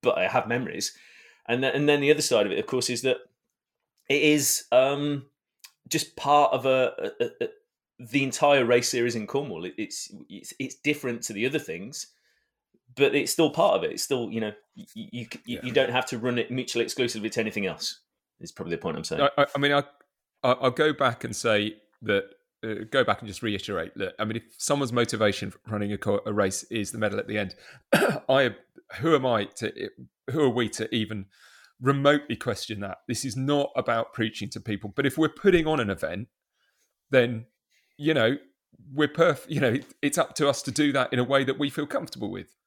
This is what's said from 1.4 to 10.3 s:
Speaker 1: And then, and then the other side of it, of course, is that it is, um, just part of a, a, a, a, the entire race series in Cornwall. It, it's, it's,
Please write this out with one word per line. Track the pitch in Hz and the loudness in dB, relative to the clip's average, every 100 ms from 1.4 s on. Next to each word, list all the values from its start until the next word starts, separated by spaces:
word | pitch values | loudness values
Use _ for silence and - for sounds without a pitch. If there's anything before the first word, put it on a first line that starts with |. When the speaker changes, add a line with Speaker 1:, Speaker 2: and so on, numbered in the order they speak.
| - | -6
Speaker 1:
And | 120 | -2
then, | 135 | 0
and | 139 147 | 2 2
then | 147 | 4
the | 139 | 4
other | 151 | 2
side | - 117 101 | 4 2 2
of | |
it, | 92 | 0
of | - | -2
course, | 127 120 | -2 -2
is | 120 | -2
that | 131 - - _ _ _ _ _ _ _ _ | 0 -2 -4 _ _ _ _ _ _ _ _
it | 143 | 2
is, | 151 151 127 - - | 4 4 2 -2 4
um, | 123 135 143 147 143 - _ _ _ - _ - | 4 4 2 -2 -4 -8 _ _ _ -20 _ -4
just | 156 - - | -4 -4 -6
part | 139 147 143 | 4 6 6
of | 131 127 | 2 2
a, | 131 123 - - - | 2 2 0 -8 -4
a, | 117 | -6
a, | - - | -4 -8
a, | - _ _ _ _ | -8 _ _ _ _
the | 120 139 | -2 0
entire | 135 - 147 143 120 | 0 2 4 6 6
race | 123 120 | 4 4
series | 123 120 117 | 0 0 -2
in | 104 | -4
Cornwall. | - - 82 90 | -4 -4 -8 -10
It, | - | -8
it's, | 107 - - 98 | -8 -8 -14 -16
it's, | - | -18